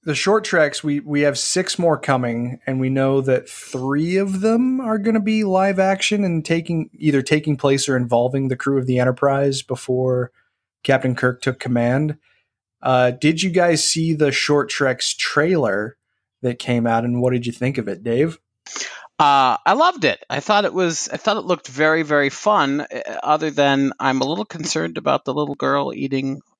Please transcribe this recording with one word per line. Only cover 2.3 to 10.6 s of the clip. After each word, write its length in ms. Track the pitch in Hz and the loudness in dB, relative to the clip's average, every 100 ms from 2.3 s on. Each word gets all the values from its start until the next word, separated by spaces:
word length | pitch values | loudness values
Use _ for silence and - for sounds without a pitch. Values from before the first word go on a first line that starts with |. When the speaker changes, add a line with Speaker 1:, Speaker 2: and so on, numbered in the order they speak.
| 117 123 127 - | -2 -4 -6 -6
Speaker 1:
and 140 | 131 | -2
we 100 | 131 | 0
know 320 | 135 135 135 | 2 2 2
that 280 | 135 127 - | 2 0 -2
three 680 | - - 131 131 143 165 185 | -18 -10 -6 -2 -2 0 0
of 240 | 196 190 | 0 0
them 380 | 214 233 254 262 | 0 2 2 0
are 160 | 247 220 | -2 -2
gonna 220 | 208 220 | 0 0
be 220 | 202 220 | 0 0
live 360 | 208 185 190 190 | 2 2 2 2
action 440 | 190 190 - 208 | 2 2 0 0
and 200 | 196 165 | 0 0
taking, 460 | 156 165 160 170 156 | 0 -2 0 -4 -4
either 280 | - 156 139 | -2 2 2
taking 360 | 135 151 151 139 | 2 0 0 -2
place 300 | 143 139 139 | 0 -2 0
or 80 | 131 | -2
involving 500 | 123 120 123 135 135 | 2 0 0 -2 -2
the 80 | 123 | -4
crew 220 | - 139 | -2 -2
of 80 | 127 | 0
the 140 | 127 | 0
Enterprise 640 | 127 127 143 139 139 135 | 0 2 0 2 0 -2
before 680 | - 123 - 127 127 127 123 _ _ _ | -6 -10 -4 -2 0 -2 -4 _ _ _